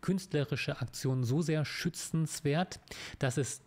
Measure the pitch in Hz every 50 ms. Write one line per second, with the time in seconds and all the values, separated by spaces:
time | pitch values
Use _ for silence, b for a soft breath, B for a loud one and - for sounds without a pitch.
0 | - - 185 190 - - - 151 139 - 147 127 - - 143 - 127 113 - -
1 | - 135 131 131 123 113 131 156 175 147 160 156 147 - - - - 175 - -
2 | - - - 160 160 147 - - - 143 143 160 185 - - - - B B B
3 | B B B B - 131 123 - 135 - - - -